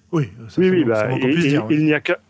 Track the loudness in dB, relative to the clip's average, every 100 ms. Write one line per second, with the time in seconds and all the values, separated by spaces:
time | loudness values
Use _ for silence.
0 | -6 -4 -4 -8 -8 0 2 2 2 0
1 | 0 -2 0 0 0 0 0 0 2 0
2 | -2 -6